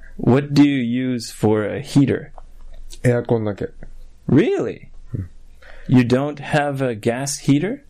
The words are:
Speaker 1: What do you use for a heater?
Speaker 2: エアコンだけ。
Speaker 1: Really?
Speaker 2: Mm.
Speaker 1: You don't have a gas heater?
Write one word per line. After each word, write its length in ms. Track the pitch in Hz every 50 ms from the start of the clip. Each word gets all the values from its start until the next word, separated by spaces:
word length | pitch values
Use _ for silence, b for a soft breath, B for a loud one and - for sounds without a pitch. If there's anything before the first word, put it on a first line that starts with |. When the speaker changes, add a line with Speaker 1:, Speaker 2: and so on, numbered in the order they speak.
| b b b b
Speaker 1:
What 360 | - - 117 135 143 147 143
do 100 | 139 143
you 520 | 143 139 135 123 117 120 127 131 127 127
use 180 | 120 113 - -
for 320 | - - 107 110 107 107
a 160 | 98 95 98
heater? 480 | - - - 143 139 - 101 - - - - - - - - - - - - - - - - - -
Speaker 2:
エ 100 | 123 120
ア 100 | 120 120
コ 160 | - 123 113
ン 40 | 107
だ 80 | 107 101
け。 140 | - - - - - - - - - - - - - - -
Speaker 1:
Really? 600 | - 135 196 302 403 370 139 110 85 - - - - - - - -
Speaker 2:
Mm. 140 | 107 92 - - - - - - - B B B B B B
Speaker 1:
You 140 | - 127
don't 340 | 123 113 120 127 139 147 147 -
have 440 | - - - 151 143 147 143 135
a 160 | 135 127 117 104
gas 460 | - 120 117 123 139 139 - - -
heater? 380 | - 139 143 160 190 254 294 - -